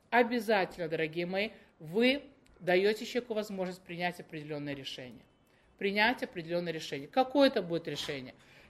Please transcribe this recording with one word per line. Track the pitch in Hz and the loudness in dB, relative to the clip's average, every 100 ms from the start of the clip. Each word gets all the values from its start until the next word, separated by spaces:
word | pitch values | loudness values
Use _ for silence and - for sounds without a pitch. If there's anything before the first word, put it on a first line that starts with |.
| - | 2
обязательно, | 233 233 240 208 208 180 - 160 | 4 4 2 2 2 2 -2 -4
дорогие | 160 160 170 175 | -2 -2 -2 -2
мои, | 190 220 - _ _ | -2 -4 -6 _ _
вы | 156 190 247 285 - - _ - | -4 2 4 4 -2 -20 _ -8
даете | 175 180 202 214 233 | 2 4 4 2 -2
человеку | 247 240 | -4 -4
возможность | 214 208 190 180 180 | -4 -4 -4 -6 -8
принять | - 170 175 170 | -12 -2 -2 -2
определенное | 156 160 147 147 147 139 | -10 -10 -8 -6 -6 -8
решение. | 131 - 127 98 - _ _ _ _ - | -8 -12 -14 -16 -20 _ _ _ _ -6
Принять | 196 202 220 254 | -2 2 2 2
определенное | - 180 160 175 170 | -6 -8 -4 -2 -2
решение. | 160 - 139 139 | -6 -6 -8 -2
Какое | 262 262 285 269 | 0 2 6 6
это | 233 | 4
будет | 175 170 165 | -2 -4 -4
решение? | 143 - 139 127 - - - | -6 -6 -6 -8 -16 -20 -20